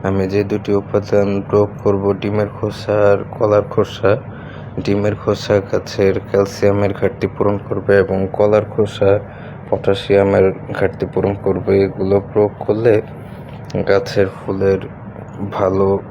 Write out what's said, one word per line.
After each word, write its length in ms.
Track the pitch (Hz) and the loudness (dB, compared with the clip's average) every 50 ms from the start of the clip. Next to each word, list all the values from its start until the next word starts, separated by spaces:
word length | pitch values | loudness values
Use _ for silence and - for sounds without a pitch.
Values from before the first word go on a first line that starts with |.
| - 95 | -2 0
আমি 160 | 98 98 95 92 | 0 0 0 0
যে 80 | 98 104 104 | 0 0 0
দুটি 280 | 98 107 101 101 - 101 101 | 0 -2 -4 0 0 0 0
উপাদান 460 | 98 - - 104 98 - 113 101 101 101 101 98 95 - | 0 0 -2 -2 0 2 2 2 2 2 0 -4 -2 2
প্রয়োগ 220 | - 104 104 101 - - - | 2 2 2 2 -2 -2 0
করব, 200 | 104 101 98 98 101 101 95 | 0 0 2 2 0 0 0
ডিমের 300 | - 104 104 107 104 101 - | -2 -2 0 0 -2 -2 -4
খোসা 400 | - - 107 98 - - - 104 107 104 101 | -6 -6 -6 -6 -6 -4 0 2 4 6 4
আর 80 | 101 98 101 - - | 4 2 0 -8 -4
কলার 300 | - 110 104 104 104 98 - | -2 2 4 4 4 2 2
খোসা। 400 | - 110 101 - - - - 98 107 131 - - - - - - - - - - - - - | 0 0 0 0 -4 0 2 2 2 2 -2 -14 -14 -14 -14 -14 -14 -14 -16 -10 -10 -6 -2
ডিমের 300 | - 101 104 101 104 104 - | 0 0 2 0 0 -2 -2
খোসা 320 | - 110 104 - - - 104 101 95 - | -2 -2 -2 -2 0 2 2 2 2 0
গাছের 440 | - 90 - - - - 101 98 95 98 - - | -4 -4 -4 -4 -2 2 2 2 2 0 -4 0
ক্যালসিয়ামের 640 | - 98 98 95 - - 104 101 101 101 101 98 98 - | 2 2 2 2 0 0 2 2 2 2 0 0 0 0
ঘাটতি 260 | 104 95 - - - 98 - | -2 -2 -2 -2 -6 -6 -2
পূরণ 220 | - 107 101 101 98 - - | 0 0 0 0 -2 -4 -4
করবে 240 | 104 98 95 - 101 101 92 | -6 -4 2 4 4 4 4
এবং 140 | 92 95 95 95 92 - | 4 0 -2 -2 -2 2
কলার 280 | - 104 104 107 107 107 - | 2 4 4 4 2 2 0
খোসা 380 | - - 107 101 - - 101 98 101 107 - - - - - - - - - - | 0 -2 -2 -2 0 2 4 4 4 2 0 -8 -14 -16 -16 -16 -16 -16 -4 -4
পটাশিয়ামের 800 | 101 95 - 98 98 98 - - 101 98 98 98 98 98 95 95 92 - - - - 95 | -4 0 2 0 0 0 2 2 4 4 6 4 4 4 4 4 2 -2 -10 -8 -4 -2
ঘাটতি 260 | 98 95 - - 95 90 | -2 -2 -2 -4 -6 -2
পূরণ 220 | - - 92 98 101 101 - | -2 0 0 0 -2 -2 -2
করবে। 280 | 98 92 92 - 95 98 98 98 | -2 -2 0 0 2 2 2 2
এগুলো 320 | 92 - 101 98 95 101 101 101 - | 0 0 -4 0 2 2 0 0 0
প্রয়োগ 220 | - 107 104 101 - - - | 2 2 2 2 0 -6 -2
করলে 280 | - 110 110 117 120 104 107 110 - - - - - - - - - - - - - - 101 95 - | -2 -2 2 4 4 4 4 0 -4 -14 -16 -16 -16 -16 -16 -16 -16 -16 -16 -14 -6 -6 -4 0 2
গাছের 400 | 98 98 - - - 107 98 92 - | 2 2 2 0 0 0 0 0 -2
ফুলের 440 | - - - 98 95 98 98 98 92 - - - - - - - - - - - - 101 101 | -10 -8 -6 -4 0 2 2 2 0 -2 -10 -14 -14 -16 -16 -16 -16 -16 -14 -10 -10 -10 -8
ভালো 360 | - 107 101 92 95 95 98 98 98 98 - - | -2 0 0 0 2 2 2 2 2 0 -2 -8